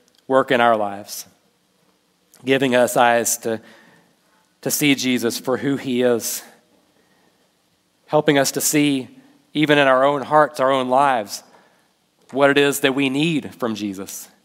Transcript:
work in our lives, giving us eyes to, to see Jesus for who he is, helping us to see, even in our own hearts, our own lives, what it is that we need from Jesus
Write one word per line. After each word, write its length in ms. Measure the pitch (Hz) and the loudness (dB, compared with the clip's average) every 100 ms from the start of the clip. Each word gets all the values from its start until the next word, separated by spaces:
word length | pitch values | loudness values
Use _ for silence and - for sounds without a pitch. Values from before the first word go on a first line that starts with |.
| _ _ - | _ _ 0
work 240 | 131 131 | 0 2
in 100 | 127 | 2
our 160 | 120 113 | 4 2
lives, 480 | 104 101 104 - - _ _ _ _ _ _ _ _ _ _ _ 123 | -2 -8 -14 -16 -16 _ _ _ _ _ _ _ _ _ _ _ -2
giving 300 | 135 135 123 | 0 2 2
us 200 | 120 143 | 2 4
eyes 400 | 120 117 110 - | 2 2 -2 -4
to, 200 | 117 110 - - _ _ _ _ _ _ _ _ | -6 -8 -10 -20 _ _ _ _ _ _ _ _
to 80 | 139 | -8
see 240 | - 147 | 0 2
Jesus 460 | 131 127 123 113 - | 2 0 -2 -2 -4
for 180 | - 123 | -4 -4
who 180 | 139 135 | -4 -6
he 280 | 135 123 | -4 -2
is, 400 | 123 120 - - - _ _ _ _ _ _ _ _ _ _ _ _ _ _ _ _ | 0 0 -4 -10 -14 _ _ _ _ _ _ _ _ _ _ _ _ _ _ _ _
helping 320 | 151 151 143 | 0 2 2
us 140 | 135 | 0
to 100 | 147 | -2
see, 460 | - 156 147 135 123 - _ _ _ 151 | -2 0 0 -2 -6 -16 _ _ _ -4
even 240 | 151 147 | 2 4
in 80 | 139 | 4
our 160 | 131 | 4
own 180 | 139 143 | 2 0
hearts, 380 | 120 151 147 - | 0 2 2 0
our 120 | 131 | 0
own 160 | 135 127 | 0 0
lives, 540 | 127 139 123 101 - - _ _ _ _ _ _ _ _ | 2 2 0 -6 -14 -18 _ _ _ _ _ _ _ _
what 220 | 127 139 | 0 2
it 80 | 139 | 4
is 220 | 143 135 | 2 0
that 120 | 139 | -2
we 160 | 131 139 | 0 -2
need 460 | 135 165 151 107 - | 0 -2 -2 -6 -8
from 180 | 117 | -6
Jesus 540 | 107 104 95 95 - - _ | -6 -8 -10 -14 -16 -20 _